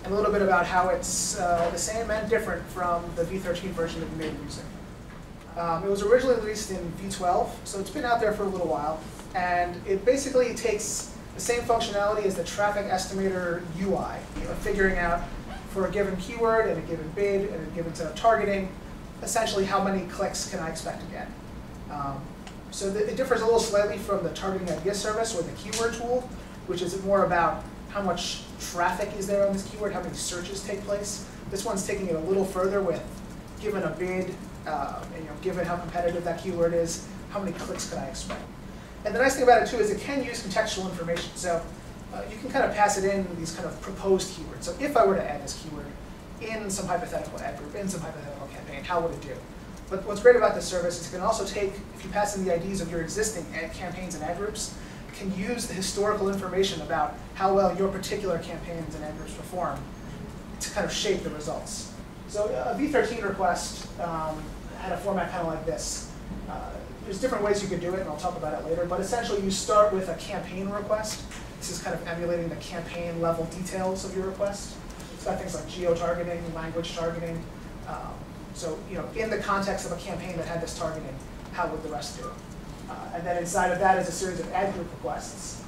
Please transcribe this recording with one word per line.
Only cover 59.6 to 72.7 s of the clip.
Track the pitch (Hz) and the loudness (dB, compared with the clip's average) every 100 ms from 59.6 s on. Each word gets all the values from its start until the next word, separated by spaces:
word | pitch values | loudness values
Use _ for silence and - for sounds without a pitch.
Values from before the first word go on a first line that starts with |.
| 165 135 - - - - - - - - | -2 -2 -8 -10 -10 -10 -10 -10 -10 -8
to | - | -4
kind | 208 165 | -2 0
of | |
shape | - 208 180 | 0 2 2
the | 156 | 0
results. | 151 156 143 - - - - - - - | -4 -4 -6 -6 -8 -8 -12 -12 -14 -6
So | 208 208 254 - | -2 0 0 0
a | - | 0
V | 294 | 4
thirteen | 254 220 233 | 4 4 0
request, | 202 190 180 175 - - - - | -2 2 2 2 -2 -8 -10 -6
um, | 170 165 156 156 - - - - | -4 -2 -2 -4 -8 -10 -10 -8
had | 185 | -4
a | 175 | -2
format | 196 185 170 | 0 0 0
kind | 180 | 0
of | 165 | -2
like | 156 - | -2 -2
this. | 151 - - - - - - - | -2 -4 -6 -8 -10 -8 -8 -6
Uh, | - - - - - | -8 -8 -10 -10 -10
there's | 208 190 | -8 -2
different | 254 220 | 0 2
ways | 208 196 | 4 2
you | - | 2
could | 175 | -2
do | 175 | 0
it, | 185 | -2
and | 165 | -2
I'll | 151 | -2
talk | 180 170 | -2 -2
about | 156 - | -4 -4
it | 151 | -2
later, | 170 | 0
but | 175 180 | 2 0
essentially | 190 233 220 202 | 0 0 2 0
you | 190 | 2
start | 190 - 214 208 | 0 6 8 8
with | 190 175 | 6 0
a | 165 | -4
campaign | - 185 170 180 196 | -4 -6 -4 -4 -4
request. | 202 170 160 - - - - - - | -4 0 0 0 -6 -8 -10 -10 -10
This | - | -8
is | 170 | -6
kind | 190 165 | -4 -4
of | 170 | -4
emulating | 170 170 170 165 | -2 0 0 -2
the | 160 | -4
campaign | - | -6